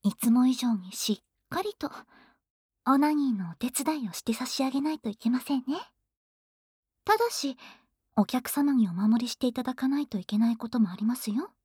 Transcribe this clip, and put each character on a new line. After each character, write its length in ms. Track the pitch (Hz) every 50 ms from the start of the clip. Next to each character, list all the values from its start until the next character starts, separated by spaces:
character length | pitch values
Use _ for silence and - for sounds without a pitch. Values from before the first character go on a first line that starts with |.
い 120 | - 202 -
つ 160 | _ - 240
も 140 | 233 247 247 262
以 60 | 254
上 200 | 254 247 240 226
に 160 | 196 180 185
し 200 | - - - -
っ 100 | 208 - _ _ _ _ _ _
か 140 | - 349
り 120 | 403 427 -
と 180 | _ - - - - - _ _ _ _ _ _ _ _ _ _ _ _ _ _ _ _
オ 120 | 247 269 277
ナ 140 | 294 302
ニ 180 | 302 294 285 269
ー 80 | 226 196
の 140 | 185 165
お 20 | 165
手 160 | _ - 262
伝 320 | - - 262 302 311 302 247
い 40 | 190
を 40 |
し 100 | - -
て 120 | - - 226
差 120 | - 254
し 180 | 247 - - 262
上 60 | 269
げ 100 | 262 277
な 100 | 277 311
い 80 | 311 302
と 100 | - 226
い 80 | 202
け 140 | _ - 233
ま 80 | 247 254
せ 160 | - - 285
ん 80 | 262 254
ね。 140 | 262 294 370 - _ _ _ _ _ _ _ _ _ _ _ _ _ _ _ _ _ _ _ _ _ _ _ _
た 120 | - 427
だ 140 | 440 466 480
し、 260 | - - - 277 254 _ - - - _ _ _ _ _ _ _ _
お 100 | - 202
客 220 | - - 247 - -
様 260 | - 285 285 285 277
に 140 | 247 220 185
お 40 |
守 300 | 170 180 202 214 226 233
り 60 | 240 240
し 80 | -
て 100 | _ -
い 60 | 247
た 100 | 240 262
だ 120 | 247 254 254
か 120 | - 262 262
な 120 | 277 285
い 80 | 294 -
と 100 | - 190
い 80 | 180
け 120 | - 208 208
な 120 | 226 233
い 60 | 233
こ 120 | 226 - 226
と 120 | - 247
も 100 | 220 180
あ 60 | 180
り 80 | - 214
ま 100 | 220 247
す 140 | 254 - 220
よ。 240 | 202 247 359 427 _ _